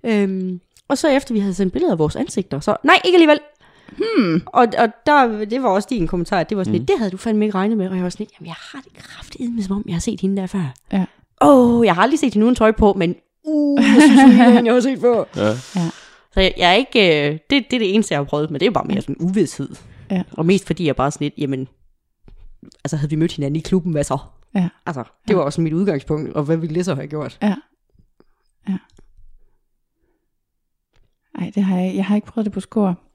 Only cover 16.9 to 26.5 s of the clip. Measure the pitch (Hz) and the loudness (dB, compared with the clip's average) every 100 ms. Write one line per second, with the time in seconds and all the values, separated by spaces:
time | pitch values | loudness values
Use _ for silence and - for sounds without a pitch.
16.9 | 240 185 151 147 156 _ 277 220 247 208 | 2 2 2 0 -4 _ -2 0 -2 0
17.9 | 208 202 151 143 147 151 143 190 165 - | 0 0 -4 -2 -4 -4 0 0 0 -4
18.9 | - - 139 175 196 156 - 139 - - | -6 -6 -6 -2 0 -2 -4 -12 -14 -20
19.9 | - - 185 - - 165 196 - 165 160 | -20 -8 -6 -6 -2 0 0 0 -4 -4
20.9 | 131 135 - 143 - 139 131 131 _ _ | -2 -4 -4 -8 -6 -6 -6 -8 _ _
21.9 | _ _ _ - - - - - _ - | _ _ _ -20 -20 -20 -20 -20 _ -8
22.9 | 151 147 156 170 - 139 156 - 190 170 | -6 -4 -2 -2 -2 -6 -6 -2 -2 -2
23.9 | 151 143 135 - _ _ 202 175 _ - | -4 -2 -6 -8 _ _ -4 -4 _ -12
24.9 | 135 117 _ - 190 143 156 165 160 196 | -12 -14 _ -2 0 0 -2 -2 -2 -2
25.9 | 147 - 151 139 - 143 | -2 -4 -6 -4 -6 -2